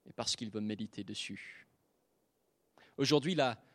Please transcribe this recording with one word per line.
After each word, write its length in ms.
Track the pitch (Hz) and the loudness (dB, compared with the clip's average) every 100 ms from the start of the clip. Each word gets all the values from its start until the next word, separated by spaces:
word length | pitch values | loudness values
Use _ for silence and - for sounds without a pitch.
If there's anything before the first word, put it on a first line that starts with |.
| - | -14
et 60 | |
parce 240 | - 117 - | -6 -4 -4
qu'il 120 | 110 | -4
veut 100 | 107 | -4
méditer 440 | 107 107 107 - | -4 -4 -6 -8
dessus. 640 | 101 101 - 101 - - - _ _ _ _ _ _ _ _ _ _ - - - | -10 -8 -8 -10 -12 -18 -20 _ _ _ _ _ _ _ _ _ _ -20 -10 0
Aujourd'hui, 380 | 131 147 143 | 6 6 6
la 260 | 170 131 110 - | 2 2 0 -8